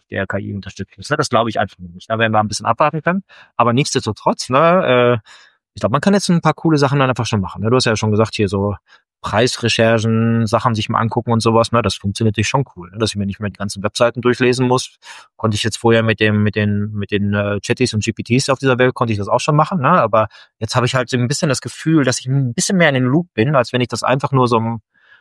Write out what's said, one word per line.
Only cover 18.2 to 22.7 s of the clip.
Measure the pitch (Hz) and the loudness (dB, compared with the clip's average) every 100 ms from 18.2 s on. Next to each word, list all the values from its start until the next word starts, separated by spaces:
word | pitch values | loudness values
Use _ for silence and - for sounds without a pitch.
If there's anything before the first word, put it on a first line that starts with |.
Ts | 110 127 - | -2 0 0
auf | 131 | -2
dieser | 135 123 | 0 2
Welt, | 127 | 2
konnte | - 117 | 0 -2
ich | 101 | -4
das | 101 | -2
auch | 117 | -2
schon | - 151 | 0 0
machen, | 151 190 | 0 0
ne? | 135 | 2
Aber | 180 110 110 110 - - _ | 2 2 0 0 -6 -20 _
jetzt | 110 123 | -4 0
habe | 120 | 0
ich | |
halt | 131 120 | 0 0
so | 123 | -2
ein | 120 | -2
bisschen | - 160 | -2 -2
das | 123 | -2
Gefühl, | - - 160 160 | -6 -6 0 2
dass | 127 - | 2 -2
ich | 127 | -2
ein | 139 127 | -2 -2
bisschen | 117 - | -2 -2